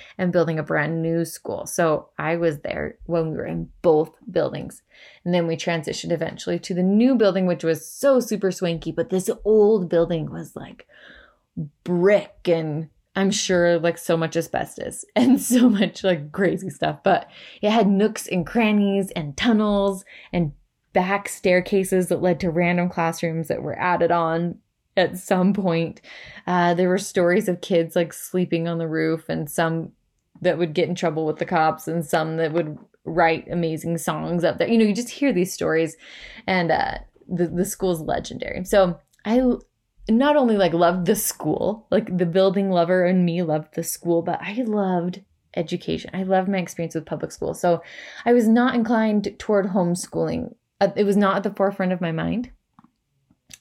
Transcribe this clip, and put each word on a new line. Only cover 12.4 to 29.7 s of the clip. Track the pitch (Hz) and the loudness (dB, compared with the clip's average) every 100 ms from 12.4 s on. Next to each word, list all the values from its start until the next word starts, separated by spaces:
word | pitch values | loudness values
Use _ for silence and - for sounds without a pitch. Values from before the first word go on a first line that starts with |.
| - | 0
and | 165 160 151 160 _ _ 190 | 0 0 -6 -8 _ _ 0
I'm | 196 | 0
sure, | 208 - 180 175 170 | 0 0 2 4 4
like, | 170 165 | 0 -2
so | - 165 | -2 0
much | 160 165 | 0 -2
asbestos | 160 - - - - - - | -2 -4 -6 -8 -10 -10 -4
<laughs> | - | 2
and | 254 233 | 4 4
so | - 240 240 | 4 6 6
much, | 202 214 - 190 | 4 0 0 0
like, | 170 147 | 0 -2
crazy | 180 185 170 190 | 0 0 0 -6
stuff, | - 156 151 | -4 -4 -2
but | 196 180 - - - - | 2 0 0 -20 -20 -4
it | 208 | 0
had | 226 202 | 4 4
nooks | 196 208 214 - | 4 2 -2 -6
and | 180 156 | -4 -2
crannies | 240 214 208 202 196 190 | 0 2 2 2 0 -2
and | - 147 139 | -6 -8 -2
tunnels | 240 220 214 202 196 190 - - - | 2 2 2 2 0 -2 -10 -20 -8
and | 175 156 - _ _ _ | -2 -2 -4 _ _ _
back | 190 185 196 202 | -2 0 -2 -4
staircases | - 190 180 180 202 190 185 180 | -4 2 2 2 0 2 0 0
that | 170 | 0
led | 180 175 | 0 0
to | 185 | 0
random | 160 175 175 180 | 0 2 2 0
classrooms | 180 165 165 170 160 160 | 0 -2 -2 -4 -4 -4
that | - | -4
were | 147 - | -6 -4
added | 180 180 170 | -2 2 2
on | 170 160 165 175 - _ _ _ - | 2 0 0 -2 -6 _ _ _ 0
at | 175 180 | 0 -2
some | - 185 185 | -2 2 2
point. | 196 185 165 165 - - - - - - | 2 0 0 -2 -6 -20 -20 -20 -14 -2
Uh, | 175 175 | 2 2
there | 175 185 | 4 2
were | 185 | 2
stories | 196 196 175 180 202 | 0 0 4 2 2
of | 175 | -4
kids, | - 175 165 | 0 0 2
like, | 180 165 | 0 -2
sleeping | - - 185 180 165 170 | -4 -6 -2 0 -2 -2
on | 165 | -4
the | 165 | -4
roof | 160 160 160 - | -2 0 -2 -4
and | 165 151 | -6 -6
some | - 165 | -2 0